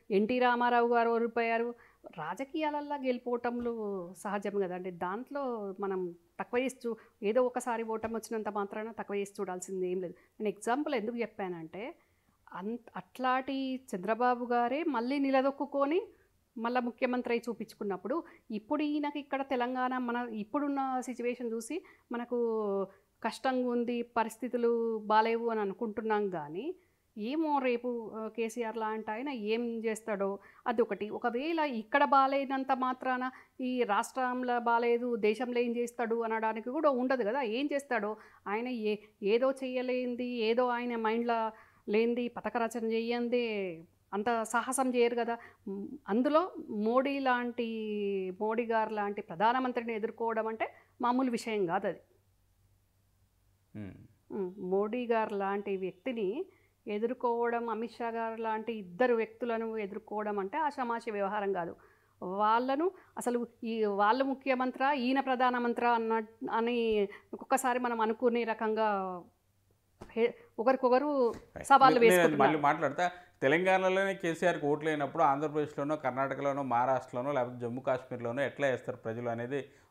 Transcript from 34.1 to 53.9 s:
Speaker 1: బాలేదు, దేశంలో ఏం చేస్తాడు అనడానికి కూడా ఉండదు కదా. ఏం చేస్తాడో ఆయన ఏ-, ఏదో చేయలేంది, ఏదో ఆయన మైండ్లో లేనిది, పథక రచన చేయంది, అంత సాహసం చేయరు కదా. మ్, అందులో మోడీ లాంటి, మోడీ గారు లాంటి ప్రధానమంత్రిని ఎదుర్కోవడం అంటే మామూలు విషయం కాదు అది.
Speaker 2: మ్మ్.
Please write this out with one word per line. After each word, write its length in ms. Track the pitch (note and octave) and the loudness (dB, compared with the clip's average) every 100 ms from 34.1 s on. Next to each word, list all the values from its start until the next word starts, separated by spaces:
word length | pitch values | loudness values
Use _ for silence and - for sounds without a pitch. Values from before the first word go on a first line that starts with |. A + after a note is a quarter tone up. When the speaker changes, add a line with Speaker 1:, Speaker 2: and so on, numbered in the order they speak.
| C4 B3+ B3 B3 A#3+ | -2 -2 -2 0 0
Speaker 1:
బాలేదు, 560 | A#3 A#3 A#3+ A#3+ B3 A#3 | 2 2 4 2 2 2
దేశంలో 440 | G#3 A3 B3 A#3+ | 2 2 0 0
ఏం 160 | A#3+ A#3 | 0 0
చేస్తాడు 460 | A#3+ - A3+ A#3 | -2 -2 -2 0
అనడానికి 480 | A3+ A3 A3 A3 A#3 | 0 0 0 -2 -4
కూడా 200 | C#4+ D#4 | 2 4
ఉండదు 320 | B3+ B3+ C4 | 4 2 2
కదా. 200 | G3+ C4+ | 0 0
ఏం 260 | A#3+ A3+ D4 | -2 -2 -2
చేస్తాడో 440 | C#4+ C#4 A#3 G#3 G#3+ - - G3 | -2 -2 -2 -2 -6 -12 -14 -6
ఆయన 220 | G#3 B3 | -4 -4
ఏ-, 280 | A#3+ G#3+ G#3 - _ | -2 -2 -2 -6 _
ఏదో 280 | G3 A#3 C4 | 2 4 4
చేయలేంది, 760 | C4 C4 B3+ B3+ B3+ B3 A#3+ | 0 -4 -4 -2 -2 -2 -4
ఏదో 440 | B3 B3 A3 A#3 B3 | -4 0 2 2 2
ఆయన 280 | A#3+ A#3+ A#3 | 0 -2 -2
మైండ్లో 540 | A3 A3+ A#3 A3+ A3 G#3+ - _ - | 0 0 0 0 -2 -6 -16 _ 0
లేనిది, 400 | G#3+ A#3 A#3+ A#3+ | 2 2 0 -4
పథక 280 | G3 G#3+ A#3+ | -6 -4 -2
రచన 280 | A3+ A#3+ | -2 -2
చేయంది, 1000 | A3+ A3+ A3+ A#3+ A#3+ A#3+ A#3 G#3+ F#3 D#3+ E3+ _ _ | -2 0 0 -2 0 0 0 -2 -4 -8 -14 _ _
అంత 280 | G3 G#3 A#3 | -2 0 0
సాహసం 520 | A3 A#3+ A3+ C4 C4 | 0 0 0 0 2
చేయరు 200 | B3 A#3+ | 4 4
కదా. 240 | A#3+ A#3 A#3 - - - | 2 -2 -4 -10 -14 -10
మ్, 180 | G3 G3 - - | -8 -10 -10 0
అందులో 440 | G#3 C#4+ D4+ F#4 G4 - | 2 4 4 2 -4 -8
మోడీ 480 | A3 G#3+ B3 C#4 C#4 | -2 2 4 2 0
లాంటి, 1120 | C4 B3 A#3+ A#3 A#3 A3+ G#3+ G#3 G3+ G3 F#3 F#3 | 0 0 0 -4 -4 -4 -4 -4 -2 -2 -4 -4
మోడీ 260 | G#3+ A3+ A#3 | -2 0 0
గారు 240 | A3+ G#3+ | 0 0
లాంటి 320 | G#3+ G3+ G#3 | -2 -4 -6
ప్రధానమంత్రిని 720 | - E3+ A3 B3 B3+ B3 A#3 | -8 0 2 2 0 -2 -4
ఎదుర్కోవడం 520 | A3 A3+ A3 A3+ A3 A3 | -4 -4 -4 -2 -2 -4
అంటే 280 | A3 - - _ - | -4 -6 -8 _ -4
మామూలు 300 | A#3+ B3 C4 | 0 2 0
విషయం 360 | A3+ A#3 G#3+ F3+ | -2 -2 0 0
కాదు 200 | F#3 G3 | 0 -2
అది. 120 | E3 - _ _ _ _ _ _ _ _ _ _ _ _ _ _ _ _ G#2+ | -6 -12 _ _ _ _ _ _ _ _ _ _ _ _ _ _ _ _ -14
Speaker 2:
మ్మ్. 160 | G2+ | -12